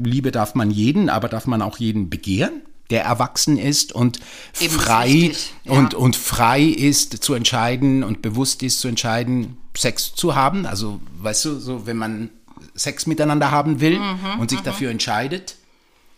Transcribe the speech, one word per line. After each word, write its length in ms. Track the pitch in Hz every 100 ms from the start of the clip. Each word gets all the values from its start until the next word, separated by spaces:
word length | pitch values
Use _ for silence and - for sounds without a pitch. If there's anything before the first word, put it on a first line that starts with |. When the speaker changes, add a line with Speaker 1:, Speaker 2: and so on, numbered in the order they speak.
Speaker 1:
Liebe 280 | 120 135 131
darf 220 | 117 107
man 160 | 131 104
jeden, 400 | 104 113 180 180
aber 200 | 107 117
darf 180 | 113 131
man 160 | 113
auch 160 | 98 -
jeden 320 | 113 107 87
begehren, 500 | 78 98 98 202 320 - - -
der 120 | 117
erwachsen 540 | - 202 - - - 139
ist 340 | 143 143 -
und 240 | - 120 -
Speaker 2:
Eben, 80 | - - -
das 80 | -
ist 120 | 165
Speaker 1:
frei 300 | 156 - 113 123
Speaker 2:
richtig, 480 | 151 170 147 - -
ja. 80 | -
Speaker 1:
und, 220 | 135 123 -
und 200 | 127 -
frei 460 | - - 117 139
ist 600 | 160 - 143 139 - 107
zu 100 | -
entscheiden 720 | 123 113 123 117 123 139 135
und 180 | 107 107
bewusst 400 | 113 110 135 -
ist 180 | 131 -
zu 60 | 127
entscheiden, 720 | 113 120 113 120 127 117 127 - -
Sex 380 | - - -
zu 220 | - 175 135
haben? 320 | 135 196 170
Also, 340 | 98 113 98 - 87
weißt 260 | 107 104 160
du, 140 | 139
so, 280 | 120 123 107
wenn 100 | 113
man 320 | 110 107 113 - - - - -
Sex 320 | 147 - 160
miteinander 420 | 156 151 147 139
haben 300 | 147 151 135
will 160 | 156 185
Speaker 2:
Mhm, 400 | 202 185 190 214
Speaker 1:
und 120 | 117
sich 80 | 123
Speaker 2:
mhm. 60 | 123
Speaker 1:
dafür 260 | 104 131
entscheidet, 640 | 113 - 107 135 185 - - _ _ _ _ _